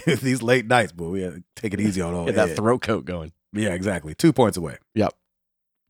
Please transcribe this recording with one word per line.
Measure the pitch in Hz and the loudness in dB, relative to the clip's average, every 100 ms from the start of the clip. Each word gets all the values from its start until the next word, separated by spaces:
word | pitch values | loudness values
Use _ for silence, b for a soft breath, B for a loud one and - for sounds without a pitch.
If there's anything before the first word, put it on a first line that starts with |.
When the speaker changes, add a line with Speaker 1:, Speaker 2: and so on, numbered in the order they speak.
| - | 0
Speaker 1:
we, | |
<laughs> | 131 | 0
these | 131 127 | 0 0
late | 113 127 110 | 2 2 4
nights, | 123 95 | 2 2
but | 85 85 | -4 -6
we | 95 | -4
gotta | 92 87 - - | -6 -8 -18 -8
take | 110 | -4
it | 98 | 0
easy | 107 95 | 0 0
on | 85 | -2
all | 87 85 | -2 -2
Speaker 2:
Get | |
that | 107 101 | 2 0
Speaker 1:
Ed. | 78 | 2
Speaker 2:
throat | 107 123 | 0 0
coat | - 104 | 0 -4
going. | 69 87 78 _ _ | -4 -8 -8 _ _
Speaker 1:
Yeah, | 104 107 | -4 -2
exactly. | 90 98 87 76 | -2 -2 -4 -6
Two | 78 165 | 2 4
points | 131 110 92 | 6 2 2
away. | 78 - _ | -8 -10 _
Speaker 2:
Yep. | 107 101 - _ _ _ _ _ _ _ | -2 -2 -2 _ _ _ _ _ _ _